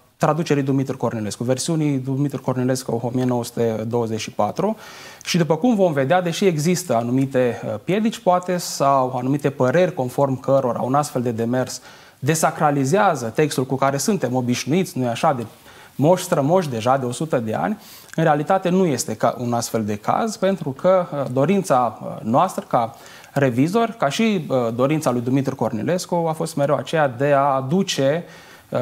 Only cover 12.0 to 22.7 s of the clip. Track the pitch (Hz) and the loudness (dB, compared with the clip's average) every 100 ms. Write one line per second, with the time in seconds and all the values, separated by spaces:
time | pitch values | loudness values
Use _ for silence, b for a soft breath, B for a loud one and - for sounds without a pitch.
12 | B B 131 160 170 - 156 143 131 190 | B B -2 2 0 2 2 2 2 4
13 | 202 147 113 131 151 - 131 131 139 139 | 2 2 -2 0 0 0 -2 0 0 0
14 | - 185 120 127 123 123 - 175 180 131 | 0 0 0 0 0 -2 0 0 0 -2
15 | 123 117 165 127 107 - B B B - | -4 0 0 0 -6 -16 B B B 0
16 | 147 180 - 160 135 185 151 117 117 139 | 4 4 2 0 2 2 2 0 2 2
17 | 123 120 160 131 113 - 85 214 B B | 0 -4 -2 -2 -2 -2 -2 -4 B B
18 | B - 160 147 151 190 180 185 180 123 | B 0 2 2 2 0 2 2 2 0
19 | - 113 123 - 120 120 - 113 107 104 | -4 0 0 0 -2 -2 -2 -2 -2 -4
20 | - 123 226 208 190 190 147 127 180 185 | -2 0 -2 -2 -2 -2 -4 0 2 2
21 | 175 143 117 127 151 196 - 131 120 - | 0 -4 -2 0 2 2 2 2 0 -4
22 | 120 - 110 131 190 - - | -12 -8 0 2 2 -2 -2